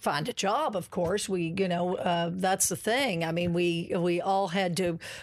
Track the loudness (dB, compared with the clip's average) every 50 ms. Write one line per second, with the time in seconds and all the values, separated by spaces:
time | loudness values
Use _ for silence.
0 | -2 0 0 0 -2 -2 -4 -2 0 2 2 2 0 0 -2 -4 -6 -4 -4 -2
1 | 0 0 0 -2 -2 -2 -2 -2 -2 -2 0 -2 0 0 0 0 0 0 -2 -2
2 | 0 0 0 2 0 -2 -2 0 2 2 2 2 2 0 0 -2 0 0 2 2
3 | 2 0 0 0 0 0 0 0 0 2 2 2 2 2 2 0 -2 0 0 2
4 | 2 2 2 2 2 2 2 2 2 2 0 0 0 0 0 0 0 0 -2 -4
5 | -6 -12 -14 -14